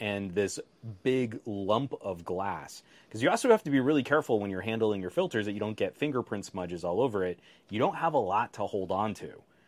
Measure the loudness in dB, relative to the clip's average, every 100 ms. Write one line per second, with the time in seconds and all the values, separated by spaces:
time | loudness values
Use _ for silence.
0 | -4 -4 -2 0 0 -2 -12 _ -14 -6
1 | 0 2 0 -4 -6 -6 2 2 0 -6
2 | -6 -8 -4 -4 -4 -6 -10 -18 -20 -20
3 | -14 0 2 4 6 4 6 2 4 4
4 | 4 2 4 0 0 -2 -2 2 2 2
5 | -2 0 0 0 -2 -2 -4 -2 -4 -2
6 | -2 -2 -2 -6 -6 -6 -6 -4 -2 0
7 | 2 2 -2 -4 -12 -20 -8 0 0 0
8 | 0 2 2 2 0 -4 -4 -4 -2 0
9 | -2 -4 -10 -16 -20 _